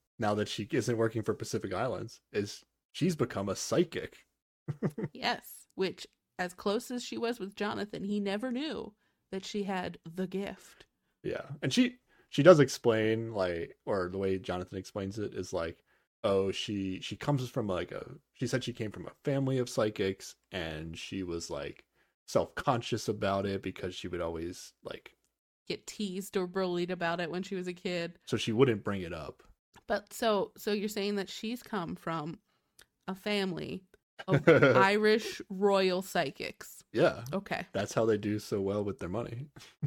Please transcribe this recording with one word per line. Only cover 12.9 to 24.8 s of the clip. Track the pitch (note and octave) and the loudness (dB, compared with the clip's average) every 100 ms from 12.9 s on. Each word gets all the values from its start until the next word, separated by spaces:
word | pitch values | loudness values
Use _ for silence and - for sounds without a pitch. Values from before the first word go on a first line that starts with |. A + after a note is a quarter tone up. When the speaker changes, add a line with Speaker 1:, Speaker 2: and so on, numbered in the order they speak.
| A2 A2 A2+ A2+ | 4 4 2 -2
Speaker 1:
like, | G#2+ F#2 E2+ - - | -2 -2 -2 -6 -10
or | - G#2 F2+ | -4 -2 -2
the | F#2+ | -2
way | G2 F#2+ | 0 0
Jonathan | G2 F2+ F#2 G2+ | -2 -6 -6 -10
explains | F#2 G#2 G2 G#2+ | -8 -6 -6 -6
it | G#2 | -6
is | - F2+ | -6 -6
like, | F#2 E2 - _ _ _ _ | -4 -4 -8 _ _ _ _
oh, | G#2 G2 G2 | 2 4 2
she, | F#2 - G#2 G2 F#2 | 0 -4 -2 -2 -4
she | - G#2 | -8 -6
comes | - C#3+ B2 | 0 0 0
from, | - G#2+ | -4 -2
like, | F2+ F2+ | -2 -4
a, | - - - _ | -8 -10 -14 _
she | - B2 | -6 -2
said | C3 | -2
she | B2 | -4
came | A#2+ A2 | -6 -8
from | - - | -8 -12
a | - | -6
family | - C#3 C3+ C3 | -2 0 2 0
of | A#2+ | 0
psychics, | - A2 G#2 G2 G2 - - _ | 2 0 2 0 0 -8 -18 _
and | F#2+ E2 D#2 E2 E2 | -6 -4 -6 -8 -10
she | - G2 | -8 -6
was, | F2+ E2+ E2 | -4 -4 -6
like, | D2 D2 - _ _ _ _ - | -6 -8 -10 _ _ _ _ -2
self-conscious | - E2+ - - A#2+ - A2+ - | 0 0 -2 0 0 0 -2 -2
about | G#2+ G#2 G2 G2+ | -2 0 2 0
it | G2 | -2
because | F#2+ - F#2 | -4 -6 -8
she | - F#2 | -6 -8
would | F2 | -4
always, | E2+ E2 E2+ F#2 - - | -4 -4 -6 -8 -14 -16